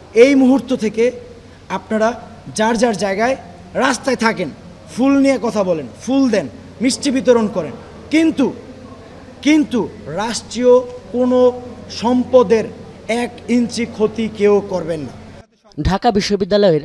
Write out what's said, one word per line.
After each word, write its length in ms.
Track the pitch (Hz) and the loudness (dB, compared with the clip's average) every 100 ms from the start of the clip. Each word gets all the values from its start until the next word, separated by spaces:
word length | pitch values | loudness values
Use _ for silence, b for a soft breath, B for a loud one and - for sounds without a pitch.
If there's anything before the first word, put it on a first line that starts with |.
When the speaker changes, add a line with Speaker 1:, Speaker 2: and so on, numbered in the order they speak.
| - | -4
Speaker 1:
এই 220 | 214 262 277 | 4 6 6
মুহূর্ত 400 | 254 262 - 254 | 4 4 0 -2
থেকে 360 | 214 214 240 240 - - B B - | -2 0 -2 -2 -14 -20 B B -10
আপনারা 440 | 190 - 220 220 240 - - - 135 | -10 -4 -2 0 -2 -12 -20 -12 -2
যার 220 | 220 226 | 0 2
যার 200 | 240 196 | 0 0
জায়গায় 380 | 202 196 233 269 - - - | -2 0 -2 -2 -8 -20 -10
রাস্তায় 420 | 185 262 247 - 247 | -2 0 0 -2 0
থাকেন, 340 | 226 175 160 107 - - - - | 0 -2 -6 -8 -20 -20 -14 -2
ফুল 220 | 269 277 | 2 4
নিয়ে 200 | 269 254 | 4 2
কথা 220 | 220 208 | 0 -2
বলেন, 240 | 185 160 127 - | 0 -2 -4 -12
ফুল 280 | - 269 262 | -2 0 2
দেন, 180 | 208 135 - - - | 0 -2 -10 -20 -4
মিষ্টি 300 | 240 - 285 | -4 -2 -2
বিতরণ 360 | 262 254 233 214 | -2 2 2 2
করেন, 240 | 185 151 113 - - - | -4 -8 -12 -18 -20 -2
কিন্তু, 420 | 311 320 285 226 - - - - - - - - - | 2 2 2 -2 -2 -14 -20 -20 -20 -20 -20 -20 -4
কিন্তু 480 | 285 311 254 240 160 - 117 | 2 2 2 -2 -4 -8 -10
রাষ্ট্রীয় 720 | 165 226 214 - 220 247 247 247 - - | -8 -6 -8 -10 0 4 4 2 -10 -8
কোনো 400 | 240 254 254 247 247 - - - | -2 0 4 2 0 -10 -16 -16
সম্পদের 760 | - 220 254 247 254 196 226 156 - - - - | -6 -2 0 2 2 4 2 0 -10 -20 -18 -6
এক 240 | 233 240 - - | -4 -4 -8 -2
ইঞ্চি 380 | 240 233 - 233 | 0 0 -4 -8
ক্ষতি 440 | - 214 220 220 214 | -2 -4 -2 -6 0
কেউ 240 | 202 202 202 | 2 2 0
করবেন 300 | 185 160 160 | -6 -6 -8
না। 420 | 131 - - - - _ _ - | -8 -14 -20 -20 -20 _ _ -6
Speaker 2:
ঢাকা 280 | 151 190 240 | -2 0 0
বিশ্ববিদ্যালয়ের 720 | 202 - 202 190 208 202 156 | 0 0 -2 0 4 4 2